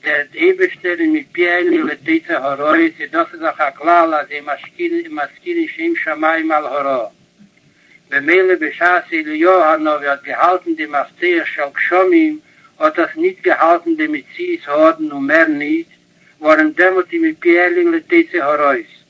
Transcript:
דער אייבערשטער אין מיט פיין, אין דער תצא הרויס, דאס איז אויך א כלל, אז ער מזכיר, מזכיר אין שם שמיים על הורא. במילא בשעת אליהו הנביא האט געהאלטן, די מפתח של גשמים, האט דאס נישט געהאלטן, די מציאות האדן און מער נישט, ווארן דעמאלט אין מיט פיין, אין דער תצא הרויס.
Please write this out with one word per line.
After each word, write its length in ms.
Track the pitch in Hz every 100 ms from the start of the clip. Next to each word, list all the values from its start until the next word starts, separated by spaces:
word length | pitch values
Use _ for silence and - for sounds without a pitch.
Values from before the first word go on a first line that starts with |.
דער 220 | 156 147 139 143
אייבערשטער 640 | 170 185 180 - 180 175
אין 120 | 160
מיט 140 | 156 135
פיין, 420 | - 175 175 175
אין 140 | 160 156
דער 80 | 151 135
תצא 320 | 160 - 156
הרויס, 560 | 135 139 151 160 165 160 147
דאס 160 | 160 165
איז 80 | 170
אויך 200 | 160 143
א 80 | 147 -
כלל, 360 | 151 175 165
אז 140 | 156 139
ער 120 | 147
מזכיר, 500 | 143 139 - - 175 170 170
מזכיר 480 | 151 143 - 175 170
אין 100 | 156 - 165 165
שם 60 |
שמיים 480 | - 151 156 160 160
על 140 | 156 147
הורא. 420 | 143 139 131 120 _ _ _ - _ _ _ _ _ _
במילא 440 | 139 143 180 185 175
בשעת 540 | 151 147 175 180 -
אליהו 500 | 165 151 156 170 185
הנביא 460 | 156 156 151 151 143
האט 140 | 139
געהאלטן, 500 | 135 120 165 185 175
די 120 | 156 147
מפתח 600 | 143 127 _ 175 170 147
של 160 | - 143 -
גשמים, 640 | - 180 185 170 156 156 _ _ - _
האט 200 | 156 156
דאס 100 | 165 160
נישט 260 | 175 185
געהאלטן, 540 | 185 165 160 170 170 156
די 120 | 156
מציאות 600 | 151 - - 180 165 -
האדן 440 | 147 160 160 156
און 160 | 139 139
מער 200 | 156 160
נישט, 420 | 147 147 160 165 _ _ _ _ _
ווארן 320 | 156 156 156
דעמאלט 420 | 156 185 185 175
אין 80 | 170
מיט 180 | 160 156
פיין, 340 | 175 170 180 175
אין 140 | 175
דער 80 | 165 156
תצא 360 | 170 165 175
הרויס. 540 | 143 147 143 131 107 -